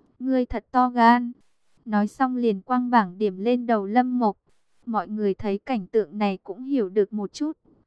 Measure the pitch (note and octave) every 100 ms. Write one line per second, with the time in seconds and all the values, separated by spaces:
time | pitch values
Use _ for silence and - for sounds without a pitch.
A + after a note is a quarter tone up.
0 | _ - B3+ C4 B3 A#3 - B3+ B3+ B3
1 | A#3 A#3+ A#3+ B3 _ _ _ _ - G#3
2 | G#3 - C4 B3+ A#3+ G3+ - B3+ B3 A#3+
3 | F#3+ F3+ G#3+ F#3 G#3 B3 A#3+ A3 G3 A3
4 | B3+ B3 A3+ G3 _ _ _ _ - G#3+
5 | F3 G#3+ G#3 F#3+ G#3+ G3+ - B3+ F#3 A3+
6 | F3+ G3 G#3 F#3+ - F#3 B3+ C#4 G3 G3
7 | G3 G#3 G3 - D4+ D#4+ _ _